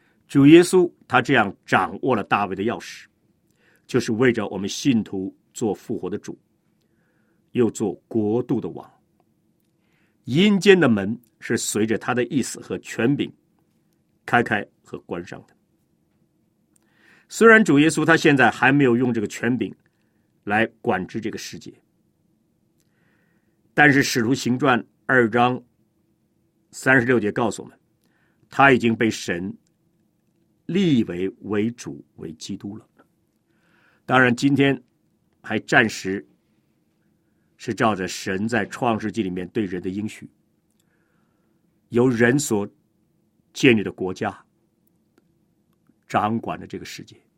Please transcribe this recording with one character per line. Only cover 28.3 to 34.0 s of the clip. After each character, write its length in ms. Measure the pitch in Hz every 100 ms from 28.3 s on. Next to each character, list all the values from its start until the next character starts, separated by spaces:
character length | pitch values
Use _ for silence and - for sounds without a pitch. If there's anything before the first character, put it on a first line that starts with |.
| _ _
他 220 | - 139
已 80 | 120
经 160 | 113
被 160 | 113 110
神 420 | - - 87 95 117 _ _ _ _ _ _ _ _ _ _ -
立 360 | 180 180 123
为 240 | 104 87 95 -
为 280 | 101 104 113
主， 320 | 120 - 71 - -
为 160 | 92
基 220 | - - 98
督 200 | 101 110
了。 100 | - _ _ _ _ _ _ _ _ _ _ _